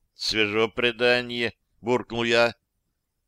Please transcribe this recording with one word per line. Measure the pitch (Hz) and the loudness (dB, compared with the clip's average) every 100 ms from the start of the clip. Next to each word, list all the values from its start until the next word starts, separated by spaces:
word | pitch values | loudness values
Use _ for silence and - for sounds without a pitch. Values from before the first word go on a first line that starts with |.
| _ | _
«Свежо | - - 104 104 107 113 | -10 -4 -2 0 0 0
предание», | - 120 110 123 123 120 120 117 - _ _ | 0 -2 0 2 2 -2 -4 -4 -6 _ _
буркнул | 107 123 98 117 | -2 -2 -2 -4
я. | 117 117 117 - _ _ _ _ _ _ | 0 2 2 0 _ _ _ _ _ _